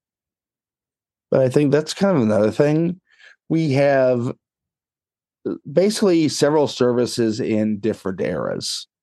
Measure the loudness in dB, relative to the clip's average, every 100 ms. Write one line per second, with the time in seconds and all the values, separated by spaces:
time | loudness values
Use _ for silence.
0 | _ _ _ _ _ _ _ _ _ _
1 | _ _ -2 0 2 2 2 2 0 -2
2 | 0 2 2 2 0 0 -2 0 -2 -6
3 | _ _ -20 _ -4 -2 0 0 2 2
4 | 2 0 -4 -8 _ _ _ _ _ _
5 | _ _ _ _ -8 -8 -2 0 0 2
6 | 2 2 2 2 2 2 0 0 0 2
7 | -2 0 -2 -2 -2 0 0 -2 -4 -4
8 | -6 -4 -4 -4 -4 -6 -6 -10 -12 _